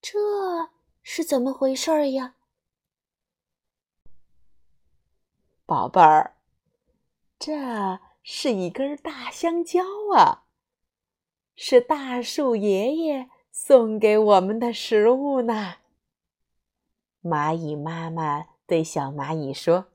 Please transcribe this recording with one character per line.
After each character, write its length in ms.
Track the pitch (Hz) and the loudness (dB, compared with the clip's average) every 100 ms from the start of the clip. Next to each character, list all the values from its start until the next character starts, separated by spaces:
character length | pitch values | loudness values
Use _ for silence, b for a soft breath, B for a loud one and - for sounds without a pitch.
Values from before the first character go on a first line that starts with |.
这 160 | - 415 415 403 381 339 330 _ _ _ | -8 -4 -2 -2 -4 -6 -8 _ _ _
是 200 | - - | -14 -8
怎 160 | 320 277 | -2 -2
么 140 | 247 | -2
回 220 | 269 269 262 | -2 -2 -2
事 160 | - | -2
儿 160 | 311 285 | 0 0
呀？ 260 | 262 254 _ _ _ _ _ _ _ _ _ _ _ _ _ _ _ _ _ - - _ _ _ _ _ _ _ _ _ _ _ _ _ _ - | -2 -8 _ _ _ _ _ _ _ _ _ _ _ _ _ _ _ _ _ -20 -20 _ _ _ _ _ _ _ _ _ _ _ _ _ _ -4
宝 200 | 160 127 | -4 0
贝 140 | 190 | 6
儿， 360 | 160 156 - _ _ _ _ _ _ _ _ _ _ _ | 8 8 2 _ _ _ _ _ _ _ _ _ _ _
这 640 | - 302 262 226 196 185 b b | -8 -6 -6 -4 -4 -4 b b
是 280 | - - 294 | -16 -4 -2
一 200 | 208 175 | -2 -4
根 180 | - 269 | -4 -6
儿 80 | 294 | -6
大 320 | - 285 240 | -12 -12 -14
香 340 | - 339 339 | -4 -2 -2
蕉 200 | 339 349 370 403 415 349 | -2 -2 -2 -6 0 4
啊， 320 | 170 - _ _ _ _ _ _ _ _ _ _ _ _ | 4 4 _ _ _ _ _ _ _ _ _ _ _ _
是 240 | - 247 | 4 4
大 400 | 240 302 269 247 | 4 -4 -4 -6
树 360 | 233 - 277 226 | -6 -2 0 0
爷 400 | 208 190 226 311 | 0 0 0 -2
爷 340 | 320 277 254 b b | -2 -4 -8 b b
送 480 | - - 269 226 214 | -16 6 6 6 2
给 180 | 214 214 | 2 4
我 240 | 214 196 | 6 4
们 180 | 190 220 | 4 -2
的 140 | 240 | -4
食 360 | 226 - 220 214 | -4 0 4 4
物 340 | 262 285 269 | 2 0 -2
呢。 320 | 233 220 196 - _ _ _ _ _ _ _ _ _ _ _ _ _ _ | -2 -4 -6 -12 _ _ _ _ _ _ _ _ _ _ _ _ _ _
蚂 340 | 175 156 147 165 | -4 -2 -2 -4
蚁 200 | 160 147 | -6 -8
妈 340 | 151 165 165 | -8 -10 -10
妈 380 | 165 156 147 156 _ _ | -6 -4 -4 -8 _ _
对 180 | 165 | -2
小 260 | 160 160 135 | -2 -6 -6
蚂 260 | 147 139 160 | -8 -6 -6
蚁 180 | 139 | -6
说。 320 | 135 - 175 196 | -6 0 0 -2